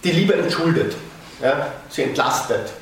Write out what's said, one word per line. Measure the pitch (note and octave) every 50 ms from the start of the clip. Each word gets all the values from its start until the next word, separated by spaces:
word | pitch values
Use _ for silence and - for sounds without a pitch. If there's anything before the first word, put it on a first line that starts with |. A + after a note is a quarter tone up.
| -
die | F3+ E3
Liebe | E3+ G3 F#3+ G3
entschuldet, | - F3 E3+ - - E3 E3+ E3 - - - - - - - - - - - - - -
ja, | C3 C#3 D3 C#3+ - - - - -
sie | - - C3+
entlastet. | B2 B2 C#3+ C3 - - - - - A2+ - - - - -